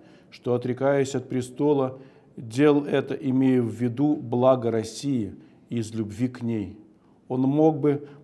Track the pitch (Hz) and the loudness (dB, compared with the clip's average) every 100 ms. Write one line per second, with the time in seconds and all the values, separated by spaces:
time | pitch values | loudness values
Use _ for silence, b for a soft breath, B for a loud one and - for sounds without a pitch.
0 | B B B - - 120 123 120 135 143 | B B B -10 -2 -2 -2 0 2 2
1 | 135 135 127 127 120 - 147 143 131 131 | 0 -2 -4 -6 -6 -2 2 2 0 -4
2 | B B B - 117 113 151 147 143 143 | B B B -16 -8 2 4 4 2 -2
3 | 135 - 143 127 131 127 117 107 123 120 | -2 -6 -2 2 4 4 0 -2 -4 0
4 | 147 147 123 123 127 127 117 113 110 - | 0 0 -2 2 4 4 2 -2 -4 -8
5 | 139 131 98 98 B B B 117 104 110 | -4 -4 -4 -10 B B B -6 -6 -6
6 | 104 98 127 123 120 113 92 - - b | -6 -4 -6 -4 -4 -4 -6 -12 -20 b
7 | b b _ 127 135 147 156 151 147 143 | b b _ -2 0 4 4 4 0 0
8 | B B | B B